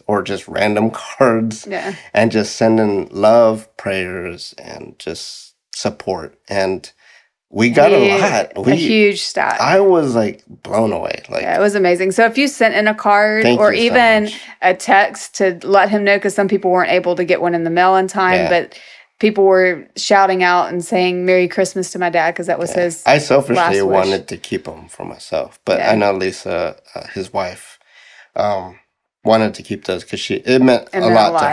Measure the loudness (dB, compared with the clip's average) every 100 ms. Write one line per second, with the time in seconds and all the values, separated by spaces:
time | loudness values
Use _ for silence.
0 | -4 -4 -4 -8 -8 -4 -2 0 -2 -4
1 | -12 0 2 2 -2 -6 -10 -10 -8 -12
2 | -6 0 0 0 -4 0 2 2 2 -2
3 | -6 0 4 6 4 2 -8 -12 -6 -6
4 | -6 -8 -10 -12 -16 -18 -20 -18 -18 -14
5 | -12 -12 -14 -18 -20 _ _ -8 -8 -6
6 | -6 -8 -8 _ _ -2 -2 -4 -8 _
7 | _ _ _ _ _ -2 2 4 6 6
8 | 4 2 0 0 -4 -2 0 0 2 2
9 | 2 0 -6 -4 -4 0 2 4 4 4
10 | 2 0 -2 -6 _ -20 -6 -2 0 -2
11 | -6 -10 -8 -6 -2 0 2 2 2 2
12 | 0 2 2 2 -2 0 0 2 0 0
13 | 2 2 2 2 2 4 2 2 2 4
14 | 4 4 0 -8 -18 -2 -2 0 2 2
15 | 2 -4 -14 -4 -2 -2 2 2 4 2
16 | 2 0 0 -2 -2 0 0 0 2 0
17 | 0 -2 0 0 0 -2 -2 2 4 2
18 | 0 0 0 2 2 0 -2 -10 -20 -20
19 | _ _ -2 2 4 4 2 -2 -8 -12
20 | 0 2 2 2 2 2 0 -6 -4 -2
21 | -2 -2 0 0 0 -2 -2 -4 -8 -6
22 | -4 -2 -2 -4 -6 -6 -4 -2 -4 -2
23 | 2 2 2 0 2 0 0 0 2 2
24 | 2 -2 -6 -14 -8 -10 -10 -16 -18 -16
25 | -14 -14 -8 -6 -6 -10 -4 -2 0 2
26 | 0 0 -4 -6 -8 -6 -6 -8 _ -18
27 | -14 -12 -8 -8 -8 -10 -20 -20 _ _
28 | -20 -20 _ -4 -4 -4 -8 -16 _ _
29 | _ _ 0 2 2 -4 -10 -8 -6 -8
30 | -8 -10 -6 -6 0 2 4 2 -2 -2
31 | 2 4 4 2 0